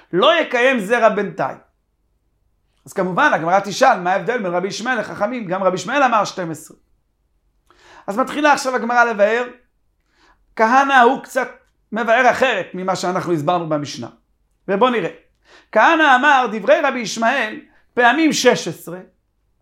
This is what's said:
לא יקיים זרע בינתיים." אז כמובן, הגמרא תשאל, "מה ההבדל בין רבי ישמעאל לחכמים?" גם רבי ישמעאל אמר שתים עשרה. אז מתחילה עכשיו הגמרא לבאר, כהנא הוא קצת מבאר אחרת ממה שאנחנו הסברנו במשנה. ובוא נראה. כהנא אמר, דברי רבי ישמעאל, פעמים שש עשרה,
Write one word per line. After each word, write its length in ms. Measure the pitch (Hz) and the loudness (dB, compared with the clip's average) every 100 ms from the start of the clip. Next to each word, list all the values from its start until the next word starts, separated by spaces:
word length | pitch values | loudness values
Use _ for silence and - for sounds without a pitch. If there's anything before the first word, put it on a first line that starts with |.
| _ | _
לא 260 | 170 262 339 | 0 2 2
יקיים 400 | - 247 254 262 | 0 0 0 0
זרע 300 | 190 240 220 | -2 2 2
בינתיים." 480 | 190 196 160 135 - _ _ _ _ _ _ _ _ _ _ _ _ - | 2 -4 -6 -8 -8 _ _ _ _ _ _ _ _ _ _ _ _ -12
אז 80 | |
כמובן, 380 | - 185 180 294 | -6 -4 0 2
הגמרא 260 | 202 160 190 | 2 0 0
תשאל, 400 | 202 180 269 214 | 0 2 2 2
"מה 120 | 175 | 0
ההבדל 320 | 196 175 247 | -2 -2 -4
בין 80 | 185 | -4
רבי 160 | 175 196 | -4 -4
ישמעאל 320 | - 233 240 | -6 -6 -6
לחכמים?" 480 | 185 160 208 247 190 | -6 -4 -4 -4 -6
גם 160 | 185 | -2
רבי 120 | 190 180 | 0 -2
ישמעאל 280 | 180 285 | -2 0
אמר 220 | 262 226 190 | 2 2 -2
שתים 260 | - 170 | -6 -10
עשרה. 260 | 151 - - _ _ _ _ _ _ _ _ _ _ _ - - | -10 -16 -20 _ _ _ _ _ _ _ _ _ _ _ -18 -8
אז 100 | 202 | -4
מתחילה 360 | 262 - 302 | -2 0 2
עכשיו 220 | 277 262 254 | 2 -2 -4
הגמרא 280 | 226 240 | -2 0
לבאר, 440 | 233 208 202 233 247 - _ _ _ _ _ _ _ _ _ - | 0 2 0 0 -4 -12 _ _ _ _ _ _ _ _ _ 0
כהנא 460 | 226 262 277 269 | 2 4 4 6
הוא 220 | 240 277 | 6 2
קצת 380 | - 254 247 - _ _ _ | -4 -6 -6 -8 _ _ _
מבאר 400 | 214 233 226 254 | -4 0 4 4
אחרת 360 | - 262 208 165 | 2 0 -2 -6
ממה 220 | 180 185 180 | -8 -6 -4
שאנחנו 380 | 185 185 156 | -4 -4 -2
הסברנו 360 | 165 147 175 165 | -2 -2 -2 -2
במשנה. 380 | 151 143 - 117 - _ _ _ _ - | -4 -6 -12 -14 -16 _ _ _ _ -4
ובוא 220 | 196 254 | 0 0
נראה. 200 | 233 165 - _ _ _ - _ | 0 -6 -10 _ _ _ -20 _
כהנא 440 | 214 254 330 311 254 | 2 4 4 4 4
אמר, 300 | 294 269 240 | 4 2 0
דברי 300 | 214 220 320 | -2 0 2
רבי 160 | 285 247 | 2 -4
ישמעאל, 600 | 214 - 226 269 214 311 - _ _ | -6 -4 -2 -2 -4 -8 -20 _ _
פעמים 400 | - 247 269 311 | 0 2 4 2
שש 340 | 196 247 220 - | 2 2 2 -2
עשרה, 320 | 156 - 180 180 _ _ _ _ _ | -12 -14 -16 -18 _ _ _ _ _